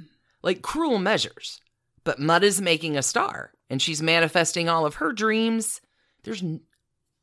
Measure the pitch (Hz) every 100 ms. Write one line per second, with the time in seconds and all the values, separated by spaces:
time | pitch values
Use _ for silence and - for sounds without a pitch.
0 | 160 _ _ _ 175 190 - 302 330 220
1 | 185 202 - - - - _ _ _ _
2 | - 135 147 170 202 190 185 165 160 147
3 | 131 - 392 - - _ _ 131 165 151
4 | 160 170 170 180 160 - 165 165 156 -
5 | 311 220 220 220 226 226 214 - - _
6 | _ _ - 220 180 160 - _ _ _
7 | _ _